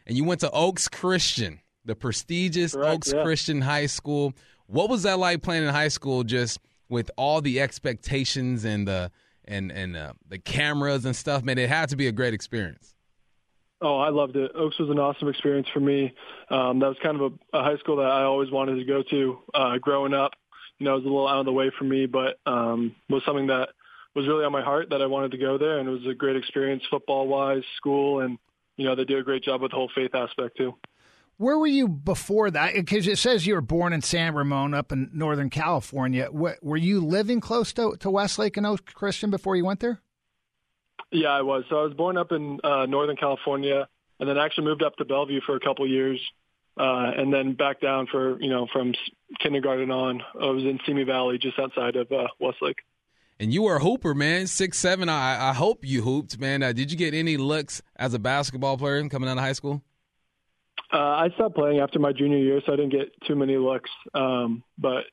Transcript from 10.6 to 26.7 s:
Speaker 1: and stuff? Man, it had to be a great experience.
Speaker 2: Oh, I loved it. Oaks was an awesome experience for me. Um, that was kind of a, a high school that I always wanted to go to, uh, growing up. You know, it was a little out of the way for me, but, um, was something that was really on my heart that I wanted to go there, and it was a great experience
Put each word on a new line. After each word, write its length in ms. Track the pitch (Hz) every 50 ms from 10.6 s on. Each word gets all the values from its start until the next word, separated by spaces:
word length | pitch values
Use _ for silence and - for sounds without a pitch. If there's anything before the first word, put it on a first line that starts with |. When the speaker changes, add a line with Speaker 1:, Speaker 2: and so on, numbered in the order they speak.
| 147 147 147 143 143 143 139 131 117
Speaker 1:
and 120 | 131 117
stuff? 260 | - - 151 143 135
Man, 160 | 117 135 127 127
it 100 | 123 120
had 200 | 151 160 160 127
to 80 | 143
be 100 | 131 139
a 60 | 123
great 220 | 107 117 127 120 110
experience. 600 | 104 - - 120 113 95 82 - - - - _ _ _ _ _ _ _ _ _ _ _ _ _ _ _ _ _ -
Speaker 2:
Oh, 160 | 170 147 139
I 120 | 135 147 156
loved 260 | 147 147 143 127 131
it. 160 | 139 135 131 -
Oaks 200 | 160 156 151 - -
was 100 | 156 143
an 80 | 143 147
awesome 300 | 139 143 139 - 147 143
experience 400 | 135 - - 143 143 139 131 -
for 60 | - 143
me. 340 | 139 143 139 139 135 123 - - - - - - - -
Um, 300 | 131 131 127 127 127 131
that 80 | 139 135
was 80 | 131 -
kind 200 | - 156 151 143
of 120 | 139 131 135 - _ -
a, 60 | - 147
a 40 |
high 140 | 127 147 147
school 180 | 143 - 160 147 139
that 80 | 135
I 180 | 131 135 135 135
always 260 | 135 135 139 135 131
wanted 240 | 135 135 135 135 131
to 100 | 127 127
go 200 | 135 139 139 131
to, 340 | - 147 139 135 127 127 - - - -
uh, 240 | 143 131 123 123 127
growing 360 | - 143 139 139 139 139 139
up. 180 | 139 139 139 - _ _ _ - - - - _ -
You 40 | 139
know, 100 | 139 135
it 20 |
was 80 | 131 127
a 40 | 135
little 200 | 139 139 135 139
out 100 | 139 135
of 60 | 135
the 80 | 135
way 180 | 127 135 135 135 135 -
for 60 | 139
me, 220 | 135 135 135 131
but, 340 | 123 131 131 131 131 - - -
um, 520 | 139 123 120 117 117 117 117 117 113 - _ _ -
was 140 | 139 135 -
something 220 | 151 147 139 135
that 220 | 135 131 127 127 - - _ _ - - - - _ -
was 100 | 143 135
really 180 | 143 156 156 147
on 60 | 143
my 120 | 143 139
heart 280 | 123 143 143 160 170 -
that 100 | 143 139
I 60 | 135
wanted 240 | 135 135 139 135 127
to 80 | 135 127
go 200 | 135 131 139 139
there, 200 | 151 160 156 143
and 100 | 131 131
it 40 |
was 120 | 131 123 123
a 80 | 131 127
great 200 | 127 139 135 131
experience 480 | 131 127 - - 139 135 139